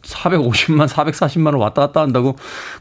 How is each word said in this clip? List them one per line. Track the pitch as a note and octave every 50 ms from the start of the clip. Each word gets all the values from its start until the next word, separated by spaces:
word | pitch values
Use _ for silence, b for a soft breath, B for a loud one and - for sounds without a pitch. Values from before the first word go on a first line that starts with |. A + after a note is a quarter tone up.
| -
사백오십만, | - - - - - F#3+ E3 C3 A#2+ A#2 - - - D#3 D3 D3+
사백사십만 | C#3 - - D3+ D#3 D#3+ - E3+ C#3+ - E3+ D#3 D3+ C#3+
원 | C3 G#2
왔다 | G#2+ - D3
갔다 | C#3+ C#3+ - D#3+
한다고 | D#3 C#3 A#2+ B2+ B2 C3+ C3 B B B B B B B B B